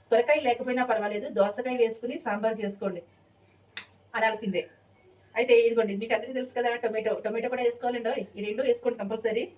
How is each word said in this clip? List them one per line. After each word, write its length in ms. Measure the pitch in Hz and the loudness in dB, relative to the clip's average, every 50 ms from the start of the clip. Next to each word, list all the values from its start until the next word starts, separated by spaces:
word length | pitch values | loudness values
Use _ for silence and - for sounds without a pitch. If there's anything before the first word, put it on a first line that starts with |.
| - - | 2 4
సొరకాయ 300 | 226 233 240 269 294 302 | 4 4 6 6 4 4
లేకపోయినా 440 | 294 240 240 240 - 254 240 247 247 | 4 0 0 0 -2 -2 0 0 0
పర్వాలేదు, 440 | 240 220 220 208 208 208 208 247 294 | 0 0 0 0 -2 -4 -4 -6 -4
దోసకాయ 480 | 214 208 196 202 202 247 247 254 254 | 2 2 2 2 2 -4 -4 -4 2
వేసుకుని 420 | 247 233 226 226 - - 240 285 330 | 2 2 2 2 -4 -6 -6 -6 -6
సాంబార్ 460 | - 233 208 214 220 226 220 220 208 | -4 -4 -2 0 0 -2 -2 -2 -6
చేసుకోండి, 380 | 196 196 - 208 190 180 175 - _ _ _ _ _ _ _ _ _ _ _ _ _ _ - - _ _ _ _ _ - | -6 -6 -4 -6 -6 -6 -6 -12 _ _ _ _ _ _ _ _ _ _ _ _ _ _ -16 -16 _ _ _ _ _ -2
అనాల్సిందే. 540 | 226 220 220 220 214 226 196 175 170 - - - _ _ _ _ _ _ - - _ _ _ - | 0 0 0 0 0 -4 -2 -2 -4 -4 -6 -16 _ _ _ _ _ _ -20 -20 _ _ _ -2
అయితే 240 | 220 254 254 240 226 | -2 4 6 8 8
ఇదిగోండి, 360 | 233 233 226 226 220 202 196 | 8 6 4 4 2 2 0
మీకు 180 | 202 226 226 233 | -4 -2 0 -2
అందరికీ 180 | 214 226 262 | -2 -2 -4
తెలుసు 220 | 262 262 254 - - | -4 -6 -6 -4 -4
కదా 220 | 240 233 240 233 | -2 0 0 0
టొమాటో, 440 | 233 - 220 214 220 214 220 - - | 0 -2 -2 -2 0 0 0 -2 -2
టొమాటో 280 | - 208 214 226 240 240 | -2 -4 -4 -2 -4 -2
కూడా 140 | 254 247 | -2 0
వేసుకోవాలండి. 760 | 247 240 240 - 254 240 247 233 226 226 262 - 190 - - 208 | 0 0 0 0 -4 -2 -2 -2 -2 -2 -2 -2 -4 -8 -8 -8
ఈ 40 | 208 | -6
రెండు 180 | 208 214 226 | -6 -4 -2
వేసుకోండి 360 | 262 254 240 - - 247 233 220 | 0 0 0 0 0 -4 -2 -2
కంపల్సరీ. 500 | 202 196 220 226 220 220 214 233 294 359 - | -4 -6 -6 -2 -2 -2 -2 -2 -4 -6 -10